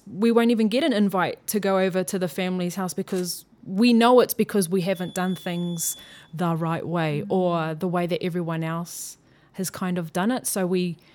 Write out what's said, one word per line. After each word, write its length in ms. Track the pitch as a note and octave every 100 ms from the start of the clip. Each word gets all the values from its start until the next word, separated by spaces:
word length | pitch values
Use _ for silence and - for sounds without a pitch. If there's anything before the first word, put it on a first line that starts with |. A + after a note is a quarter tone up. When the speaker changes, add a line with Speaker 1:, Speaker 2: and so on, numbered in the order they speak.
| -
Speaker 1:
we 260 | F3+ A3+
won't 200 | A#3 A#3
even 160 | A#3 A3
get 160 | A#3+
an 100 | D#4+
invite 520 | G#3 G3+ F#3 D#3+ - -
to 120 | G#3+
go 200 | G3 F#3+
over 240 | F#3+ F#3
to 160 | F3+ G3
the 80 | F3+
family's 480 | - F#3 F#3 F3+ E3+
house 180 | F#3
because 520 | - F#3+ F#3+ F3 - - _ -
we 280 | F#3+ B3
know 260 | A#3 A#3 B3+
it's 140 | G#3+
because 360 | - G3+ G#3 E3
we 120 | F#3+
haven't 320 | F3 F3+ F3+ -
done 200 | F#3 F3+
things 640 | - F3 F3 E3+ - - - - -
the 220 | D3+ F3 E3
right 300 | E3 E3 -
way 340 | E3+ D#3+ D3
Speaker 2:
Mm. 100 | G3+
Speaker 1:
or 440 | F#3+ F3+ E3+ D#3+ D#3
the 120 | F#3
way 180 | F3 F3
that 180 | F3
everyone 400 | F3+ F3 E3 E3
else 540 | D#3+ E3 F3 - - - _ _ _
has 160 | - F3+
kind 280 | - F#3 F3+
of 160 | E3
done 180 | F3+ G3+
it. 140 | B3+ -
So 200 | G#3 F3+
we, 300 | F#3 F3+ E3 _